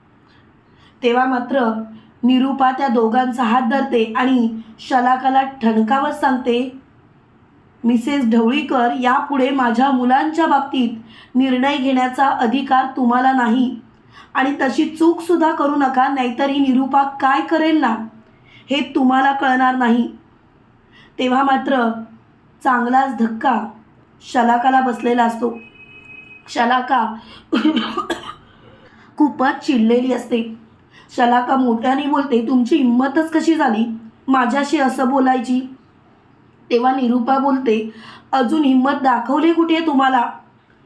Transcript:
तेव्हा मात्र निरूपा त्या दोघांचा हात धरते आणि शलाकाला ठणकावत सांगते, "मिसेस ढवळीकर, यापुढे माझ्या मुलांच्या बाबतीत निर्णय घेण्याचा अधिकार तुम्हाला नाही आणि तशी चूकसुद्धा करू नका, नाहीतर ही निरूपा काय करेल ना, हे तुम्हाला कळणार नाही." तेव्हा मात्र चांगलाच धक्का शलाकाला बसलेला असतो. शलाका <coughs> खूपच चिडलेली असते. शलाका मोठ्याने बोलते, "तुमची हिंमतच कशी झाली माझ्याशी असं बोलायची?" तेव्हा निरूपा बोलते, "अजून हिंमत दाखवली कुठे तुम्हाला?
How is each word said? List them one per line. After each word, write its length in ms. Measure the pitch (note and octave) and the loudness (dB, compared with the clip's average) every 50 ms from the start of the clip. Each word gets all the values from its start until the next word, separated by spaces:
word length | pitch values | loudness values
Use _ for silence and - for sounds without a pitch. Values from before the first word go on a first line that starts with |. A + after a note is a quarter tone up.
| _ _ _ _ _ _ _ _ _ _ _ _ _ _ _ _ - _ _ - | _ _ _ _ _ _ _ _ _ _ _ _ _ _ _ _ -20 _ _ -2
तेव्हा 220 | - A#3+ A#3+ B3+ C4 | 0 0 2 2 0
मात्र 580 | C4 C4 B3 - - C4+ C4+ A#3+ A3+ G#3+ A3 - - - - - - _ - - | 0 -2 -4 -4 -2 -2 0 0 0 -2 -4 -8 -12 -16 -20 -20 -20 _ -2 0
निरूपा 460 | B3 C4 B3+ C4 C4+ C4+ C4+ C4 B3+ | 2 4 4 2 0 0 2 0 0
त्या 180 | C4 C4+ C#4 C4+ | 0 0 -2 0
दोघांचा 540 | A3+ B3 A3+ A3 A#3 B3+ B3+ B3+ A#3 B3+ | 0 2 2 2 2 0 0 -2 -2 -2
हात 200 | A#3+ A3 A#3 B3+ A#3+ A3+ | 0 0 2 0 2 0
धरते 420 | C#4 C4+ C4 - A#3+ A3+ A3 A3 - | 0 0 0 0 0 0 0 0 -2
आणि 440 | B3+ B3+ C4 C4 B3 A3+ A3+ - - - - - - | -2 0 2 2 2 2 0 -2 -6 -14 -16 -20 -14
शलाकाला 640 | - - C#4 B3 B3+ B3+ B3+ B3+ B3+ C4 C4 C4+ | -6 -2 0 2 2 2 0 0 0 0 2 2
ठणकावत 680 | C4+ C4 - - A3 A3+ G#3+ A3 A3 G#3+ C4+ C#4 D4 D4 | 0 -2 -4 -2 0 0 2 2 2 2 0 0 0 -2
सांगते, 680 | C#4+ - D4+ C4 C4 A#3+ - B3 A#3 A#3+ C4 C4 - - - _ _ _ _ _ _ _ _ _ _ _ _ _ _ _ _ _ _ _ - | -4 -2 -2 0 0 -2 -2 -2 -2 -2 -2 -4 -8 -16 -20 _ _ _ _ _ _ _ _ _ _ _ _ _ _ _ _ _ _ _ -2
"मिसेस 460 | A#3 B3 A3+ - D4+ C#4+ C#4+ B3 A3 | 0 0 0 0 -2 -2 0 0 2
ढवळीकर, 580 | A#3 A#3 A3+ A3+ C4+ D4+ - - C#4 B3+ A#3+ A#3+ - C4 | 2 2 2 2 0 -2 -2 -2 0 0 0 0 -2 0
यापुढे 500 | B3 B3 C4 C#4+ C#4 - C#4+ C4+ B3+ C4+ | 0 0 0 0 -2 -2 -2 0 0 0
माझ्या 400 | C#4 C#4 B3 A#3 A3 A3+ C4+ C#4 | 0 0 0 0 2 2 2 2
मुलांच्या 560 | C4 B3 B3 B3 B3+ C#4 D#4 D#4 D#4 E4 D#4+ | 2 0 2 2 2 2 0 0 0 0 0
बाबतीत 440 | D4+ C#4+ C#4 C#4 - - C4 A#3+ A3 A3+ - - - - - - - - | 2 2 0 0 -2 -2 -2 -2 -2 -4 -8 -16 -20 -20 -20 -12 -4 -2
निर्णय 400 | B3 C4 C4 B3+ B3 C4 C#4 C#4+ | 0 0 2 0 0 0 0 0
घेण्याचा 500 | C#4+ B3+ C4+ C4 C4 B3+ B3 - C#4+ C#4 | 0 0 0 0 0 0 0 0 0 0
अधिकार 580 | C#4 - - B3 A3 B3+ C#4 - - C4 C4 C4 - - | 0 0 0 0 0 0 -2 0 2 2 2 0 0 -2
तुम्हाला 360 | C#4 B3 A#3 B3 B3+ C4 C4 | -2 0 0 2 2 2 2
नाही 480 | C4 C4 A#3+ A3+ A3+ C4 B3 C4 - - - - _ _ _ _ - - - - - | 2 2 2 2 2 0 0 -2 -4 -8 -16 -20 _ _ _ _ -20 -20 -16 -8 -4
आणि 200 | C4 C4 C#4+ C#4+ - | -2 -2 -2 -2 -2
तशी 280 | C#4 B3+ A3 - D#4 - | -2 -2 0 -2 -2 -2
चूकसुद्धा 640 | - - E4 E4+ E4+ - - - F4 E4 D#4+ D#4+ | 0 2 2 2 2 0 0 -2 0 2 2 0
करू 240 | D#4+ - C#4+ C#4 D4 | 0 0 0 0 0
नका, 320 | C#4+ C4+ B3 A#3+ B3+ C4 C#4+ | 0 0 0 2 2 0 0
नाहीतर 420 | C#4+ C4 B3 A#3+ A#3 - C#4 C#4+ | 0 -2 -2 -4 -2 -2 -2 -2
ही 80 | C#4 C#4+ | 0 0
निरूपा 440 | C#4 C4 B3+ C4 C4+ C4 C#4 C#4 | 2 2 2 0 0 0 0 0
काय 380 | C#4 C#4 - - C#4 C4 C4+ D4 | 0 0 -2 -2 0 0 0 0
करेल 360 | - - E4 D#4 D#4 D#4+ D#4 | 0 0 0 0 2 2 2
ना, 200 | D#4 C4+ A3+ A3 A3 A3+ - - - - _ _ _ _ - - - - - | 2 0 0 -2 -4 -8 -12 -16 -20 -20 _ _ _ _ -20 -20 -14 -6 -4
हे 220 | C4+ D4 - - - | -2 -2 -2 -2 0
तुम्हाला 380 | D#4 C4 B3+ C4 C4 C4 C#4 | 0 2 2 2 2 2 2
कळणार 420 | C4+ C4+ D4+ C4 B3+ B3+ C4 B3+ B3+ | 0 0 0 0 2 2 2 0 0
नाही." 340 | B3+ B3 A#3 A#3 B3 A#3 - - - - _ _ _ _ _ _ _ _ _ _ _ _ _ _ - - - _ - | 0 2 2 2 2 0 -2 -6 -16 -20 _ _ _ _ _ _ _ _ _ _ _ _ _ _ -20 -20 -14 _ -4
तेव्हा 240 | B3+ B3+ B3+ C4+ | -2 0 0 2
मात्र 460 | C#4 C#4 C4+ B3+ C4+ C#4+ C#4 B3+ A#3 A3+ A3 - - - - - _ _ _ _ _ _ _ - - | 2 2 0 0 0 0 0 0 0 -2 -2 -6 -10 -16 -20 -20 _ _ _ _ _ _ _ -4 -2
चांगलाच 520 | B3+ B3 A#3+ A#3+ A#3+ C4 C4+ C4+ C4+ A#3 A3+ | 0 0 0 0 0 2 2 0 0 -2 -2
धक्का 480 | A3+ A3+ - - D4 C4+ A#3 G#3+ A3 - - - - _ _ _ _ _ _ - - - | -2 -2 -2 -2 -2 0 0 -2 -4 -8 -14 -18 -20 _ _ _ _ _ _ -20 -12 -4
शलाकाला 480 | - B3+ A#3 A#3 A#3+ A#3+ A#3+ C4 C4 C4 | -2 0 2 2 2 2 2 2 2 2
बसलेला 440 | B3+ B3 A3+ A3 - A#3+ A#3+ B3 A#3 | 2 0 -2 -2 -2 0 2 2 0
असतो. 340 | G#3 - - A#3+ A#3 - - - - - - - - - - - - - - - - - - - - | 0 0 -2 -4 -6 -6 -8 -16 -20 -20 -20 -20 -20 -20 -20 -20 -20 -20 -20 -20 -20 -20 -20 -16 -6
शलाका 640 | - C#4+ A#3 A#3+ B3+ B3 B3 - C4+ A#3+ A3 G#3+ - - - - - - - - | -2 0 0 2 2 0 0 0 0 0 0 -2 -6 -12 -16 -20 -20 -20 -8 -2
<coughs> 60 | E4 A3+ B3+ D#4 D#4 A3 A3 - - - - - E4+ - - - - - - - - - - - - - - - - - - - - | -2 2 2 2 0 0 -2 -4 -6 -8 -8 -8 -10 -10 -12 -18 -18 -20 -20 -20 -20 -20 -20 -20 -20 -20 -20 -20 -20 -20 -20 -8 -2
खूपच 500 | - D4+ C4 A3 - C4 C#4 - - - | 0 0 0 0 0 -2 -2 -2 -4 -4
चिडलेली 460 | - C4+ A#3 A3 A3+ A#3+ B3 B3+ C4 | -2 0 2 2 2 2 2 2 0
असते. 520 | A#3+ A#3 - - B3 A3+ A3+ A3+ - - - - _ _ _ _ _ - - - - | -4 -4 -4 -4 -4 -4 -4 -6 -12 -18 -20 -20 _ _ _ _ _ -20 -20 -8 -2
शलाका 400 | C4+ A#3+ A#3+ A#3+ B3 B3 - C4+ | 0 2 2 2 2 0 0 0
मोठ्याने 460 | B3+ B3+ A#3+ A3 A3 A3 A#3 C4+ C#4+ | 0 0 0 0 0 0 -2 -2 -2
बोलते, 460 | D4 C#4 C#4+ C#4 C#4 C#4 B3 A#3 A3+ C4+ | -2 -2 -2 -2 -2 0 0 -2 0 0
"तुमची 280 | C4 B3 A#3+ A3+ E4+ | 0 0 2 2 0
हिंमतच 540 | D4 B3+ A#3+ A#3 B3 C4+ C4+ C4+ D#4+ D#4+ D#4+ | 2 2 2 2 2 0 0 0 -2 -2 0
कशी 240 | - D#4+ D#4 E4 D#4+ | -2 0 2 2 2
झाली 440 | D#4 D4 B3+ G#3+ A3 A#3 A3+ - - - - - _ - - | 2 2 0 0 0 -2 -4 -6 -12 -14 -20 -20 _ -2 0
माझ्याशी 500 | C4 C4 B3 A3 - C#4+ C#4 C#4+ D#4+ D4+ | 0 2 2 0 0 -2 -2 -2 0 0
असं 300 | C4 B3 B3+ C#4 C4 B3 | 0 0 0 0 -2 0
बोलायची?" 520 | C#4 C4 B3+ C4 B3+ B3+ A3+ B3+ B3 C4 C4 - - - _ _ _ _ _ _ _ _ _ _ _ _ _ _ _ _ _ - | 2 2 2 2 0 0 0 -2 -2 -2 -4 -6 -14 -20 _ _ _ _ _ _ _ _ _ _ _ _ _ _ _ _ _ -2
तेव्हा 240 | B3 A#3 B3+ C4 C4 | 0 2 2 2 0
निरूपा 440 | C#4 B3+ A#3 B3 B3 A3+ C4+ C4+ C4+ | 0 0 0 0 0 0 0 0 0
बोलते, 560 | C4 C#4 C4 C4 - A#3 G#3+ A3 A3 - - - - - - - - - | 2 0 0 0 0 0 -2 -2 -2 -8 -12 -16 -20 -20 -20 -20 -10 -4
"अजून 300 | C4 C4+ B3 G#3+ D#4+ D#4 | -2 0 0 0 0 0
हिंमत 400 | D4 C4 C4 B3+ B3+ C#4 C#4+ C4 | 2 2 2 2 2 0 0 0
दाखवली 500 | C4 C4 A#3+ A3+ A3+ A#3+ C#4 D#4 D4+ E4+ | 0 0 0 0 -2 -2 -2 0 2 2
कुठे 340 | E4 E4 D#4+ D#4+ D#4+ E4 E4 | 2 2 2 0 0 0 0
तुम्हाला? 440 | D#4 C#4 C4 C4+ C4 C4 A#3+ A#3+ - - - - _ _ _ _ _ _ _ _ | 0 0 2 2 2 2 0 -2 -2 -6 -12 -20 _ _ _ _ _ _ _ _